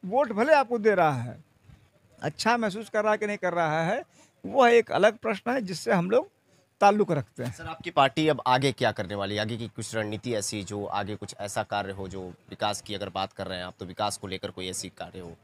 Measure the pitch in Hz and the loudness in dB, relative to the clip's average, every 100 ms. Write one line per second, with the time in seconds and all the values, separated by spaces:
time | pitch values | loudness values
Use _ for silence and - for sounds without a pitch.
0 | 185 226 285 202 254 302 247 240 214 196 | -2 0 0 0 4 4 4 2 2 4
1 | 160 131 120 113 - _ _ - _ _ | 4 2 -4 -10 -18 _ _ -20 _ _
2 | _ _ - - 220 240 220 190 220 220 | _ _ -8 -4 0 2 0 -4 -6 -2
3 | 214 214 208 208 180 170 165 156 165 226 | 0 0 0 -2 -2 0 0 0 0 -2
4 | 330 _ _ _ - 233 240 233 226 - | -6 _ _ _ -4 4 6 6 4 4
5 | 202 220 220 202 - 262 196 175 - 202 | 4 2 -4 -4 -2 -4 -4 -6 0 2
6 | 175 226 349 _ _ _ _ _ 202 208 | 4 2 0 _ _ _ _ _ 4 6
7 | 175 156 120 - 123 113 165 160 - 170 | 2 0 -2 -8 -10 -8 -12 -10 -4 4
8 | 135 143 156 139 - 127 139 123 120 104 | 4 6 2 2 4 4 4 2 0 0
9 | 95 101 98 104 107 117 113 - 110 113 | -6 -4 -4 -2 -4 -4 -8 -10 -6 -4
10 | 107 107 127 120 98 107 92 104 101 98 | -4 -4 -4 -4 -2 -6 -6 -6 -4 -4
11 | 101 107 101 - 101 117 107 104 98 95 | -6 -8 -12 -10 -8 -4 -4 -4 -4 -8
12 | 95 95 92 87 _ 95 107 104 - 101 | -10 -10 -12 -14 _ -6 -4 -4 -8 -8
13 | 98 95 95 - 92 92 90 - 92 90 | -6 -4 -6 -6 -8 -8 -10 -12 -14 -4
14 | 104 98 101 95 98 90 92 92 95 - | -4 -4 -8 -8 -8 -8 -8 -8 -10 -12
15 | 87 92 87 85 | -14 -14 -16 -16